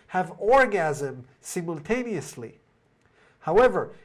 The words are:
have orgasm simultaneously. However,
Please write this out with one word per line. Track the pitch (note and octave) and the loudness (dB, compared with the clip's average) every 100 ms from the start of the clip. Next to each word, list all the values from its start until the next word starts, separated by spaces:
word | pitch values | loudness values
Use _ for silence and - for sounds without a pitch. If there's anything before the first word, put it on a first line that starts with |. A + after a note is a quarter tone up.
| _ | _
have | F3+ E3+ - | -4 -4 -4
orgasm | G3+ A3 B3 G3+ D#3+ C3 C#3 B2+ B2 _ | 4 4 4 2 0 -2 -6 -10 -18 _
simultaneously. | - F#3 E3+ D#3+ D3+ A#3+ A#3+ F3+ - - A2+ - _ _ _ _ _ _ _ _ | -12 -8 -6 -8 -4 -4 -2 -6 -8 -12 -16 -18 _ _ _ _ _ _ _ _
However, | - F#3 B3+ F#3 - - | 0 4 4 2 -4 -10